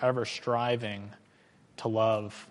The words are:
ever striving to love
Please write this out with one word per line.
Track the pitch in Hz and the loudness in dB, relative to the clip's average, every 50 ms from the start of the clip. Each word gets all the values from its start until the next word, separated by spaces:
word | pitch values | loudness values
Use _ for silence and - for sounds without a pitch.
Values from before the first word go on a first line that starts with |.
ever | - 127 127 127 113 | 2 2 2 2 0
striving | - - - - 127 120 117 120 123 120 117 117 104 101 101 98 104 110 - _ _ _ _ _ _ _ _ _ _ _ - | -4 -6 -6 -2 0 0 0 2 2 0 0 -2 -4 -6 -8 -10 -12 -16 -18 _ _ _ _ _ _ _ _ _ _ _ -6
to | - 113 | -4 0
love | 110 110 110 110 110 107 107 101 - - - - | 2 4 4 4 4 2 0 -4 -10 -14 -18 -20